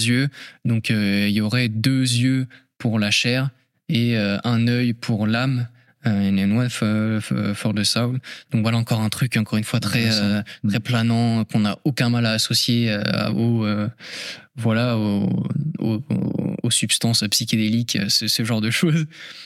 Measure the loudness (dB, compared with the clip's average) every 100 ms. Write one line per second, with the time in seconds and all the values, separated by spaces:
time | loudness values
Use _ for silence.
0 | 2 2 0 -4 -18 -6 -2 0 0 0
1 | 2 2 2 2 0 0 0 0 2 2
2 | 2 2 2 0 -2 -10 _ -6 -2 0
3 | 2 0 0 0 -2 -6 _ _ -2 0
4 | 2 2 0 0 0 2 2 2 0 -2
5 | -2 0 0 0 0 -2 -4 -10 _ _
6 | 0 2 2 2 2 2 0 -2 0 0
7 | 0 -2 -2 -2 -2 -2 -2 0 0 0
8 | -2 -4 -8 -16 -4 -2 0 0 0 0
9 | -2 -2 -2 0 0 -2 0 -2 0 0
10 | 0 2 2 0 -4 -4 -2 -2 0 0
11 | 2 2 2 0 0 0 0 0 -2 0
12 | 2 2 2 0 0 0 0 2 0 0
13 | 0 0 0 0 2 2 0 -2 -4 -8
14 | -14 -12 -12 -14 -16 -4 0 2 2 0
15 | 0 0 0 0 -2 -2 -4 -2 -2 -2
16 | -2 -2 -2 -2 -4 -2 -2 0 0 0
17 | 2 2 0 -2 0 0 2 2 0 -2
18 | 0 0 0 -2 0 0 0 2 2 2
19 | -2 -8 -18 -18